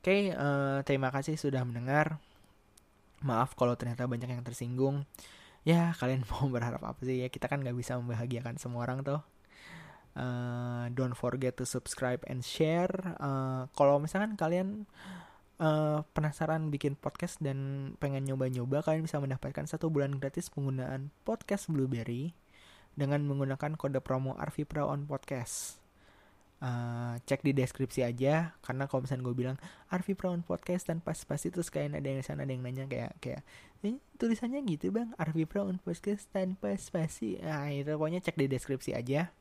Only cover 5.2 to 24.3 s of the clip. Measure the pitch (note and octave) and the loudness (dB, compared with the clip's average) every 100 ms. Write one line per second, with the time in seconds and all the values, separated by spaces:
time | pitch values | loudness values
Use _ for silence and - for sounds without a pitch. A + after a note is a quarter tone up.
5.2 | - - - - - E3+ E3+ E3 B2 C3+ | -20 -20 -20 -4 4 6 6 2 2 2
6.2 | A2+ - C3+ B2 A#2+ - - - B2+ B2+ | 0 0 2 2 0 -2 -6 -6 -2 0
7.2 | B2+ - B2+ C#3+ C3 B2 A#2 B2 A#2+ A2+ | -2 -4 -2 0 -2 -2 -2 -2 -2 -2
8.2 | A#2+ A#2 B2 A#2 B2 A#2+ A#2+ C3 C#3 D3 | -2 -2 -4 -6 -6 -4 -2 -2 -2 -2
9.2 | - - - - - E3 D#3 - - - | -4 -20 -20 -20 -18 -18 -18 -20 -14 -6
10.2 | B2+ B2 B2 A#2+ B2 A#2+ A#2+ B2+ B2+ A#2+ | -4 -2 -2 -2 -2 -2 -2 0 0 0
11.2 | B2 B2 B2+ - B2+ B2+ - - B2+ B2 | -2 2 0 0 -2 -2 -4 -2 0 0
12.2 | - C3 B2 - D#3 E3 F#3 F#3+ F#3 E3 | -2 -6 -4 2 4 4 4 2 0 -2
13.2 | C#3+ C3+ C3 C3 B2+ - C#3 C#3+ D#3 F#3+ | 0 0 0 -2 -4 8 8 8 4 0
14.2 | G#3+ G#3 D#3+ F3 F#3+ G#3 G#3 - F#3 F3+ | 0 2 2 2 0 -4 -10 -14 -14 -14
15.2 | - - - - D#3 D#3 D#3 D3+ D3+ - | -16 -20 -20 0 4 4 4 2 0 0
16.2 | D3+ - D#3 D#3+ D#3 C#3+ D3 C#3+ D3 - | 0 0 0 2 0 0 0 0 -6 -4
17.2 | E3+ - D3 C3+ C3+ C#3 C3+ - C#3+ C3+ | -6 -2 -2 -2 -2 -4 -6 -4 -2 0
18.2 | C3+ C3+ C3 B2+ B2 C#3+ D#3+ D#3 D#3+ D3+ | 0 0 0 0 0 2 2 2 2 -2
19.2 | C#3 C3 C3 C#3+ D3 D#3+ E3 D3+ C#3 C#3 | -2 -2 -4 -6 -6 -2 2 2 2 0
20.2 | C#3 D#3+ - - C#3 C3 C3 C3+ C#3 _ | -2 -4 -6 -2 -2 -2 -2 -4 -8 _
21.2 | - A3+ - G3+ - D3+ C3 A#2+ A2+ A#2+ | -4 -4 -2 -4 0 2 2 0 -2 -4
22.2 | D#3+ - _ - - - - - C#3 D3 | -4 -8 _ -20 -20 -20 -14 -2 2 2
23.2 | C#3+ C#3 C#3 C3+ D3 D#3 C#3+ C3+ - C3 | 2 0 0 0 -2 -2 0 0 0 0
24.2 | C3 | 0